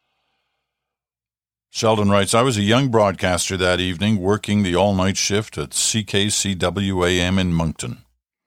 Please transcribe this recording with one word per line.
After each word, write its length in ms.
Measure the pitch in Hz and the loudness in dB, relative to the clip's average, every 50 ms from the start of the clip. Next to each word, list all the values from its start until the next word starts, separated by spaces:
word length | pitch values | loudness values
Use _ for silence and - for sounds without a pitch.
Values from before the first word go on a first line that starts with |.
| _ _ _ _ _ _ _ _ _ _ _ _ _ _ _ _ _ _ _ _ _ _ _ _ _ _ _ _ _ _ _ _ _ _ | _ _ _ _ _ _ _ _ _ _ _ _ _ _ _ _ _ _ _ _ _ _ _ _ _ _ _ _ _ _ _ _ _ _
Sheldon 400 | - - 113 110 110 104 104 101 | -8 -2 2 2 2 2 2 2
writes, 240 | 101 101 98 - | 2 2 2 2
"I 80 | - 117 | 2 2
was 160 | 123 139 117 | 2 2 0
a 60 | 104 | 0
young 260 | 101 101 113 127 143 131 | 2 2 2 2 2 2
broadcaster 720 | 113 110 104 98 90 - - 92 90 82 - - 95 90 | 2 2 2 2 0 0 -2 -2 0 -2 -2 -4 -2 0
that 220 | 92 92 90 90 | 0 2 2 0
evening, 360 | 92 92 90 80 101 107 110 | 0 -2 -2 -2 0 0 0
working 460 | 98 90 95 107 104 - - 104 104 | 0 0 0 -2 -2 -2 -2 0 0
the 120 | 101 90 85 | 0 2 2
all-night 440 | 87 98 104 98 92 92 98 95 - | 2 2 2 2 2 0 0 -2 -2
shift 400 | - - 101 104 110 - - - | -4 -2 -2 -4 -4 -6 -8 -10
at 160 | 71 67 - | -10 -6 -6
C 300 | - - - - 113 101 | -4 -4 -2 -2 -2 -4
K 260 | - - 101 98 107 | -2 -2 -2 0 0
C 240 | - - - 98 98 | -2 -2 -2 -4 -2
W 500 | 85 92 90 87 101 101 95 95 90 87 | -2 -2 -2 -2 -2 -2 -2 0 0 2
A 160 | 87 92 90 | 2 2 2
M 180 | 87 90 95 95 | 0 0 0 0
in 140 | 92 90 | 0 0
Moncton, 460 | 85 82 82 78 71 - - 62 60 - - _ _ _ _ _ _ _ _ | 0 0 -2 -2 -4 -6 -10 -12 -12 -14 -18 _ _ _ _ _ _ _ _